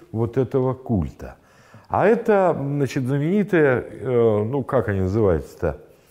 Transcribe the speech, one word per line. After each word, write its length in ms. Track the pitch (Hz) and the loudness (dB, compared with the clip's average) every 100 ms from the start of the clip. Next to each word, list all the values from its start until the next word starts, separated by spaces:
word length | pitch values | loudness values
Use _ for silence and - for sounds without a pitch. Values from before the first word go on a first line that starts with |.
| - | -10
вот 260 | 110 113 127 | -6 -4 -2
этого 360 | 123 135 127 | -2 0 -2
культа. 640 | 127 - 107 71 - - - _ _ _ - - | -4 -2 -2 -2 -8 -20 -20 _ _ _ -20 -4
А 160 | 104 175 | 0 2
это, 500 | 233 226 202 180 127 | 2 2 2 2 0
значит, 480 | 139 143 135 143 | -2 -2 -2 -2
знаменитые, 800 | 123 143 151 208 196 175 143 120 | -2 -2 0 0 2 2 4 2
э, 600 | - - 120 120 117 104 | -2 -10 -2 2 4 2
ну, 200 | 107 139 | 0 -4
как 260 | 120 135 110 | -2 -2 0
они 120 | 98 | -2
называются-то, 800 | 92 107 101 80 - - 82 76 - _ _ | 0 2 2 2 -2 -6 -6 -6 -14 _ _